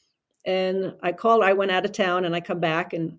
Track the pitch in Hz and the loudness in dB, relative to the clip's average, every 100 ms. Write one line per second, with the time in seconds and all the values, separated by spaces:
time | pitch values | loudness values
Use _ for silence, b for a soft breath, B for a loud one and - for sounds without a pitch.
0 | b _ _ _ - 185 185 190 185 - | b _ _ _ -4 -2 0 -2 -4 -4
1 | 180 175 226 226 190 196 196 185 196 202 | -6 -2 2 4 4 4 2 0 0 0
2 | 185 180 180 170 170 175 165 160 180 170 | 0 0 0 -2 -4 -2 0 0 -2 -4
3 | 165 | -6